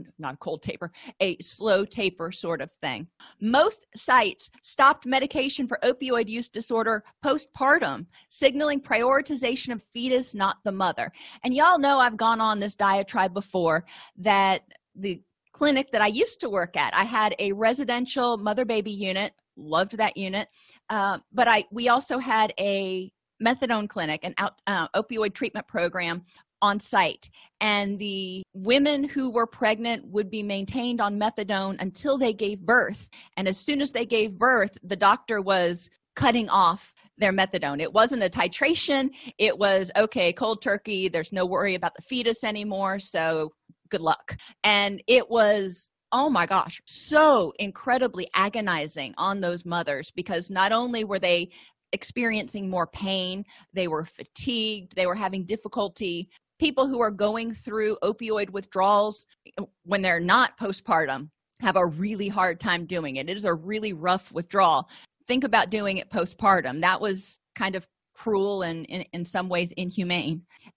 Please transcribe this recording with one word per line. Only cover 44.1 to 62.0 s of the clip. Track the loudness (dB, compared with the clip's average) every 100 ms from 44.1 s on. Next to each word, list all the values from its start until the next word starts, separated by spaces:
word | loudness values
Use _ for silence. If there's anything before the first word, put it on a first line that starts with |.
| 0 -4 -14 -14 -2
And | 2 4 2 -2 4
it | 4 6
was, | 4 4 4 0 -8 -16 _ _
oh | 0 2
my | 2 2
gosh, | 2 0 -6 -14
so | -12 0 6 8 6 4 -4
incredibly | -10 -8 -2 0 0 -4 -4 0
agonizing | 0 -2 -2 -2 -4 -6 -8 -4
on | -2 -2
those | -2 -4 -4
mothers, | -4 -2 -4 -6
because | -10 -6 -6 -4
not | 0 2
only | 2 0 -4 -4
were | 0
they | 2 2 0 -10 -20 _ _
experiencing | -8 -6 -4 -2 -2 -4 -8 -4
more | -2 -4
pain, | -4 -4 -2 -4 -6 -12 -18 _
they | -4 -2
were | -4 -6
fatigued, | -12 -16 -10 -4 -2 -2 -6 -8 -2
they | -2
were | 0
having | -4 -4
difficulty. | -4 -6 -6 -4 -4 -4 -6 -6 -8 _ _ _
People | 0 2 0
who | 2
are | 0
going | 0 0 0 -6
through | -10 -8 -4 -2 0
opioid | -2 -2 -4 -2 -2
withdrawals | -6 -6 0 4 4 2 -4 -14 _ _ -12 -12 _
when | -4 0
they're | 2 0
not | 4 4 4 0
postpartum | -8 -6 0 2 2 -2 -8 _ _ _
have | 0 2
a | 2
really | 0